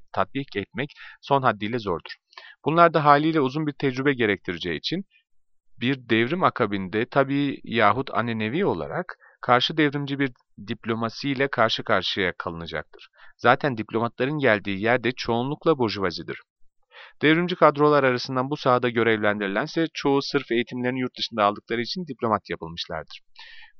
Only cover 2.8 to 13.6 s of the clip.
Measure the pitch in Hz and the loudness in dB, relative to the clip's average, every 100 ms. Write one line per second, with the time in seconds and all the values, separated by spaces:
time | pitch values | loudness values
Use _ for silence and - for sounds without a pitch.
2.8 | 170 160 147 143 156 160 131 139 156 143 | 4 4 4 4 4 2 0 -2 -4 -2
3.8 | 143 127 135 135 110 98 - 87 87 76 | -2 0 0 2 2 0 -2 -6 -4 -6
4.8 | - 165 202 _ _ _ _ _ _ - | -4 -6 -8 _ _ _ _ _ _ -6
5.8 | 120 135 117 113 120 175 147 - 110 101 | -4 -4 0 2 2 2 0 2 -2 -2
6.8 | 95 107 120 143 139 139 143 - - 113 | -4 -4 -2 0 2 0 -2 -6 -4 2
7.8 | 107 107 135 - 117 113 107 139 190 98 | 4 4 -2 -4 -2 -2 -2 0 0 -2
8.8 | 73 123 180 - - - - 123 - 156 | -4 -6 -8 -12 -20 -8 2 2 2 2
9.8 | 151 143 143 135 139 120 _ - 104 117 | 2 0 -4 -2 -2 -4 _ -16 -10 -8
10.8 | 110 113 113 - 143 131 139 - 113 - | -4 -2 -4 -6 -4 -2 -2 2 2 2
11.8 | - 104 90 - 92 - - 82 82 80 | 0 0 0 -2 -2 -2 -8 -8 -8 -10
12.8 | 76 - - _ - - 120 127 | -10 -16 -20 _ -20 0 4 4